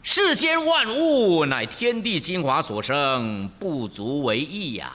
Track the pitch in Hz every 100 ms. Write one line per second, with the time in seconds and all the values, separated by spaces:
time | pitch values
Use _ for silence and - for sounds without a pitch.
0 | - - 392 285 320 330 311 320 226 247
1 | 330 285 214 170 143 131 110 - 240 233
2 | 226 185 - 185 139 135 156 107 104 139
3 | 139 131 113 104 98 - 196 147 110 -
4 | 107 143 131 110 156 202 175 104 65